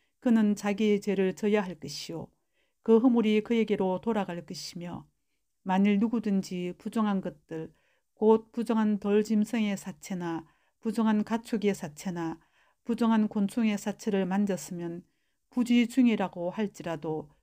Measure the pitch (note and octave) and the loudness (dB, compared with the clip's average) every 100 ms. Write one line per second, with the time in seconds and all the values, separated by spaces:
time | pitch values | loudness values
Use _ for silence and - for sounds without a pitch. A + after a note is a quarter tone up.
0 | _ _ B3+ A3+ G#3 G3+ G#3 G3+ G#3+ G3+ | _ _ 2 4 4 0 -2 0 2 2
1 | G#3 F#3+ F#3+ F#3 G#3+ G#3 F#3 E3+ - D3 | 0 0 0 0 0 0 -2 -8 -12 -12
2 | - E3 - _ _ _ _ _ - A3+ | -12 -12 -14 _ _ _ _ _ 4 6
3 | B3+ A#3 A3 G#3+ G#3+ A#3 A3 G3 F#3 F#3 | 6 4 4 2 2 0 0 0 0 -2
4 | A3+ G#3+ F#3 F3 E3+ F#3 - E3+ F3 E3+ | -2 -4 -4 -8 -12 -14 -12 -12 -12 -14
5 | - _ _ _ _ _ F#3+ F#3 G3+ G3+ | -16 _ _ _ _ _ 0 4 4 4
6 | A3+ A#3 G#3+ G3 F#3 F3+ F3+ F3 G#3+ A3+ | 2 0 0 0 -2 -4 -6 -8 -4 -2
7 | G#3+ F#3+ F#3 D3 - D#3+ D#3+ _ _ _ | 0 0 -4 -10 -10 -10 -10 _ _ _
8 | _ - G#3+ A3 A3 - A3+ A3 G#3+ G3+ | _ 2 4 4 2 -6 -2 0 0 0
9 | G#3 G#3 G#3+ G#3+ G#3+ A#3 G#3 F#3+ G3 - | 0 0 2 0 0 0 -2 -4 -8 -14
10 | - F#3 F3 E3 - _ _ _ A3+ G#3+ | -10 -6 -6 -6 -10 _ _ _ -4 0
11 | A3 G#3+ G#3 A3+ - G#3+ G3+ F#3+ E3 D3 | 2 2 0 -6 -4 -2 0 -2 -6 -10
12 | G3 E3+ E3 D#3+ _ _ _ _ - A#3 | -8 -6 -6 -8 _ _ _ _ -6 0
13 | A#3 A3+ G#3+ A3 G3 - A3 G#3 G#3+ G3+ | 2 2 2 0 -2 0 0 -2 -4 -6
14 | - G3 F3+ G3 G3+ F3+ - F3 E3+ E3+ | -2 -2 0 0 0 -2 -6 -10 -8 -10
15 | - _ _ _ _ - A#3+ A#3+ A#3+ C4 | -14 _ _ _ _ -2 2 4 4 4
16 | A#3+ G#3 F#3 F3+ F3 F#3 G3+ - F3+ D#3+ | 4 2 -2 -4 -6 -4 -6 -6 -8 -6
17 | D#3+ D#3 D3 _ | -6 -6 -8 _